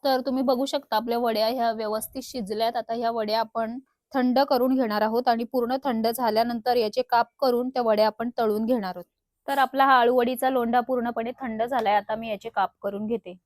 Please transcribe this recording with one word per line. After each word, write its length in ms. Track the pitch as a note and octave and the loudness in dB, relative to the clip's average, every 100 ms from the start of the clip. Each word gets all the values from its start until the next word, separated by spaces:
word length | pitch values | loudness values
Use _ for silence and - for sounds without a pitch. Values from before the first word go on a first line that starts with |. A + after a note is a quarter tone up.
तर 180 | C#4 C4 C4 | 0 0 0
तुम्ही 180 | C4 | -2
बघू 220 | C4 B3+ C4+ | 0 0 0
शकता 300 | D4 C#4+ A3 | -4 -2 -4
आपल्या 220 | A#3 A#3 | -2 -2
वड्या 280 | A#3+ A3 A3 | 0 0 -2
ह्या 240 | B3+ A#3 | 0 -2
व्यवस्थित 500 | A3 G#3+ G#3+ A3 C4+ | -2 -4 -6 -6 -12
शिजल्यात. 520 | B3+ C4 G3 G#3+ A3+ A#3+ | -10 -10 -6 -2 -2 -2
आता 160 | A3+ | -6
ह्या 180 | A#3 A#3 | -4 -4
वड्या 280 | A#3 G#3+ A3 | -4 -2 -2
आपण 380 | A3 A3+ A3+ A#3+ - _ _ | -2 -4 -6 -8 -14 _ _
थंड 260 | C4+ B3 A#3+ - | 0 2 2 2
करून 260 | - C4 C4+ | 2 2 2
घेणार 260 | A#3+ G#3 | 0 0
आहोत 260 | G#3+ A3+ B3+ | 0 0 0
आणि 160 | A#3 | 0
पूर्ण 320 | A#3 B3+ A#3 C4+ | 0 -2 -2 -2
थंड 240 | C#4+ A3+ A3+ | -2 0 -2
झाल्यानंतर 680 | A#3 A#3+ G#3+ A#3 A#3+ A#3 B3 | 0 0 2 0 -2 0 0
याचे 260 | G#3+ A#3 A#3+ | 0 -2 0
काप 180 | A#3 A#3 _ | 2 0 _
करून 280 | C4+ A#3+ B3 | 0 2 0
त्या 120 | C4 | -2
वड्या 240 | A#3 G#3 G#3+ | 2 4 4
आपण 220 | G#3+ A#3 - | 2 -6 0
तळून 280 | A3+ G#3+ A3+ | 0 2 2
घेणार 300 | B3 F#3 F3+ | 0 0 -8
आहोत. 100 | F3 _ _ _ - | -14 _ _ _ -4
तर 100 | C#4 | 2
आपला 280 | C4 C4+ C#4 | 2 4 6
हा 140 | C4 | 6
आळूवडीचा 500 | A#3+ B3 A#3+ B3+ C4 | 6 4 2 0 0
लोंढा 300 | C4 A#3 B3 | 0 2 0
पूर्णपणे 500 | A#3+ B3+ A#3 A#3 A3+ B3 | 0 -2 -2 -4 -8 -8
थंड 220 | C4 A3 | -10 -4
झालाय. 320 | A#3+ B3+ A3 G#3 | -2 0 2 0
आता 200 | G3+ A3 | 0 -8
मी 140 | A3+ | -6
याचे 200 | G3+ A3+ | -8 -6
काप 220 | - F#3+ _ | -4 -4 _
करून 220 | G3 G3+ G#3+ | -8 -6 -4
घेते. 280 | A#3 F#3 F#3 | -4 -6 -20